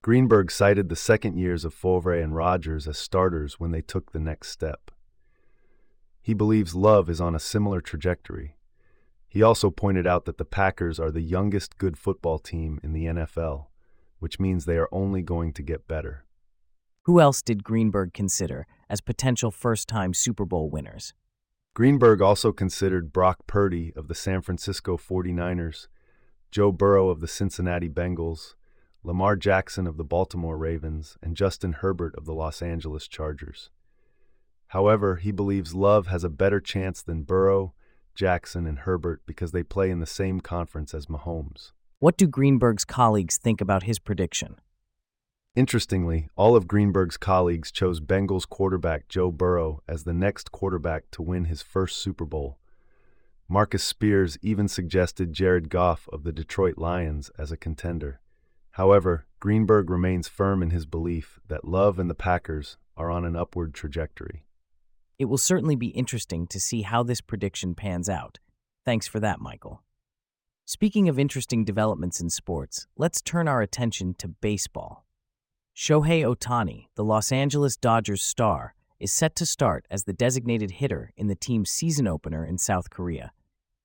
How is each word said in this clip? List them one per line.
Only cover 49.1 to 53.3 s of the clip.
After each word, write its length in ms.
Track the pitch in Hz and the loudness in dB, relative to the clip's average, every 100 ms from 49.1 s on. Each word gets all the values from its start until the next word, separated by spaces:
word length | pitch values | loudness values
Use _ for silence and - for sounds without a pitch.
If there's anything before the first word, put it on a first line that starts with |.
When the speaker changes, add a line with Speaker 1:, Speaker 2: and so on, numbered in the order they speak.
| 95 92 | -2 0
Speaker 1:
Burrow 500 | 76 90 87 80 76 - | 2 2 2 0 -6 -10
as 200 | 80 85 | -8 -4
the 80 | |
next 400 | 85 98 - - | 0 0 -2 -14
quarterback 580 | - 98 90 82 82 - | -6 -4 -2 -4 -6 -10
to 100 | - | -10
win 220 | 82 90 | -6 -4
his 180 | 82 78 | -4 -6
first 360 | - 95 92 - | -4 -2 -2 -4
Super 260 | 98 87 | -8 -6
Bowl. 340 | 78 76 67 - _ - _ _ _ _ _ | -8 -6 -8 -12 _ -20 _ _ _ _ _